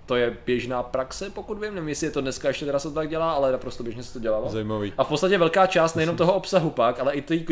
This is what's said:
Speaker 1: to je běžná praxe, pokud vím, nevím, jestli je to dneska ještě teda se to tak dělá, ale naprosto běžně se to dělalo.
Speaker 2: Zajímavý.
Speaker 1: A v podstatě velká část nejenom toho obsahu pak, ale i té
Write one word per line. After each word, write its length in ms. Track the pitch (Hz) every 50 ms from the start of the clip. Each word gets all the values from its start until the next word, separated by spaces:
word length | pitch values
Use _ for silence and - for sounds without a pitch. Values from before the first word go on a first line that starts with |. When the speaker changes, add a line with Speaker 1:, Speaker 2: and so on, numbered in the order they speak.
| -
Speaker 1:
to 100 | - 127
je 200 | 123 120 120 110 - -
běžná 360 | - 123 120 104 120 127 123
praxe, 480 | 120 - - 127 131 - - - 196 202
pokud 240 | 202 214 196 - 208 202
vím, 140 | 214 214 202
nevím, 140 | 185 160 151
jestli 180 | 143 - 165
je 40 | 151
to 100 | - 147
dneska 280 | 131 131 123 - - 139
ještě 160 | 131 - 156
teda 140 | 143 139 139
se 100 | - 156
to 60 | 143
tak 140 | 156 156 147
dělá, 240 | 160 160 165 165
ale 200 | 160 143 139 135
naprosto 300 | 127 123 - 127 - -
běžně 200 | 120 117 110 127
se 100 | 120 -
to 60 | - 123
dělalo. 300 | 113 110 107 107 113 -
Speaker 2:
Zajímavý. 420 | 101 110 107 107 110 107 104 101 95 -
Speaker 1:
A 60 | 131
v 40 | -
podstatě 300 | 151 151 190 180 202 185
velká 280 | 170 160 - 196 190
část 280 | 185 - 175 160 165 -
nejenom 220 | 165 160 165 170
toho 160 | - 165 170
obsahu 380 | 196 185 - - 196 180 156 156
pak, 300 | - - 113 120 123 131
ale 140 | 127 139 147
i 80 | 143
té 140 | 135 - 165 170 165 -